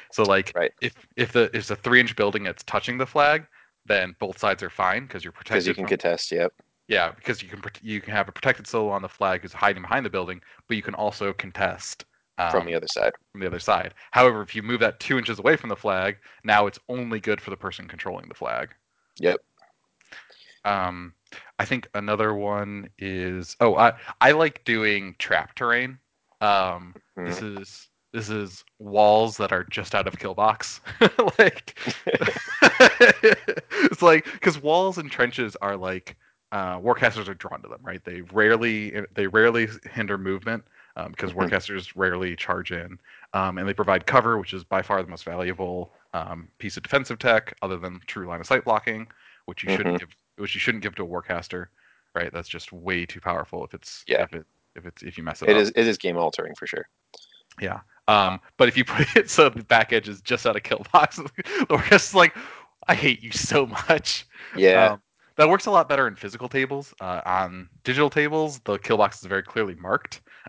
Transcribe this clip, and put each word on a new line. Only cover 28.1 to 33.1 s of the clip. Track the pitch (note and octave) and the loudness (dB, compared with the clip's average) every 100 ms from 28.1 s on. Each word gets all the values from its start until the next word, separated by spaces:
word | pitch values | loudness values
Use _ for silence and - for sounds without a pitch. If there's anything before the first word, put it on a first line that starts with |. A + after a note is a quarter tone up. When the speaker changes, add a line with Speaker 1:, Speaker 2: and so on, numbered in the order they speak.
Speaker 1:
this | A2+ G#2+ | -10 -6
is | G#2+ G2 F#2 _ - | -6 -8 -14 _ -20
walls | G#2 G#2 G#2 G#2+ A2+ G#2+ | -2 4 6 6 4 -2
that | A2 | -2
are | - F#2 | -2 -4
just | - G2 G#2 | -8 -4 -2
out | F#2+ | -2
of | - | -4
kill | G2+ F#2 | -6 0
box. | G#2+ G#2+ - - - - | 2 2 -6 -12 -8 2
<laughs> | A3+ - G#3 - | 4 4 2 4
Like, | G3 - - - - - - | 4 2 -10 -12 -10 -8 -4
<laughs> | - - - - - | -2 -2 -4 -8 4
it's | C#4 - - - A#3+ | 6 8 8 8 6